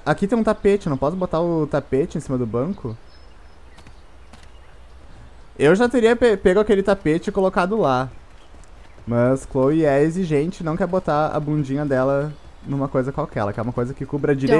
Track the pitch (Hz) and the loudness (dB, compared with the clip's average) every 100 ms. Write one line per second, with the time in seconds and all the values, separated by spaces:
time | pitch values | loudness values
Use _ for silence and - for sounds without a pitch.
0 | - 151 202 233 214 160 202 202 170 131 | -2 0 0 0 0 0 2 0 0 -2
1 | 139 185 180 160 170 165 147 147 - 135 | -2 -2 -4 -2 0 0 0 -2 -2 -2
2 | 170 165 - 127 117 117 156 202 123 110 | -2 -4 -4 -4 -2 -2 -4 -6 -8 -10
3 | - - - - - - - - - - | -14 -20 -20 -20 -20 -20 -20 -20 -20 -20
4 | - - - - - - - - - - | -20 -20 -20 -20 -20 -20 -20 -20 -20 -20
5 | - - - - - - - 196 240 254 | -20 -20 -20 -20 -14 0 4 4 4 2
6 | 220 240 240 196 196 185 214 196 196 196 | 2 4 2 4 2 2 2 2 2 0
7 | 156 160 208 196 190 - 180 220 151 127 | 0 0 -2 0 0 0 -2 0 0 0
8 | 131 - - - - - - - - - | -2 -10 -20 -20 -20 -20 -20 -20 -20 -16
9 | - 120 123 135 - 135 131 160 151 139 | -4 2 2 2 -2 0 2 4 4 4
10 | 160 175 180 143 165 - 165 175 180 185 | 2 0 0 0 -2 -4 -4 -2 -2 -2
11 | 175 151 156 - 147 151 131 139 147 131 | 0 0 0 -2 -2 -2 -2 -2 -2 0
12 | 131 139 151 147 - - - 139 135 135 | 2 0 -2 -8 -18 -16 -8 -4 -2 -2
13 | 127 139 151 123 101 107 113 123 120 139 | -2 -4 -6 -4 -4 -4 -6 -4 -6 -6
14 | - 147 147 139 135 151 | -8 -4 0 0 4 4